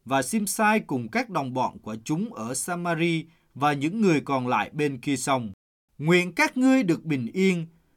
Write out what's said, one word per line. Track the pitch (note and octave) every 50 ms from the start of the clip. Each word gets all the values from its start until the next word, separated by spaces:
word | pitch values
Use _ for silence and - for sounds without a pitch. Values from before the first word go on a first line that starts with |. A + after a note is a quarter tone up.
| _
và | - C3+ C3+
Simsai | C3 - - A3+ G#3 G3 - - A3 G#3+ A3 A3
cùng | E3 - D#3 B2+ A#2+ A2
các | - A#3 B3+ A#3+
đồng | F#3 D#3+ C#3 B2+ B2
bọn | C3 A#2+ G#2 - -
của | - G#2+ A2 A2 A2
chúng | - D3+ D#3+ G#3 A#3+ -
ở | - A2 A#2 C3+
Samari | C#3 - - F3+ F3 F3 F3 E3 D#3+ E3 E3+ E3 D#3+ D#3 - _ _ _ _ _
và | B2 C#3 D3 D3
những | C#3 C3+ D#3 F3+ A#3
người | G#3+ F#3+ E3 C#3+
còn | B2+ C#3 C#3 C3 B2 B2
lại | B2 G#2+ G2+ - -
bên | D3+ D3 C#3 C3+ B2+
kia | - D3 C#3 B2
sông. | - D3 C#3 C3 A#2 G#2 F#2+ - _ _ _ _ _ _ _ -
"Nguyện | C3+ D#3 F3+ F3+ F3+ F3+ F3
các | - D4+ D4+ - B3+
ngươi | B3+ C4 C4 C4 B3+
được | F3 D#3+ - -
bình | D#3+ D3 C3 A#2+ A2+ -
yên. | F#3 F#3+ F#3+ F#3 F3 D#3+ E3 - _ _ _ _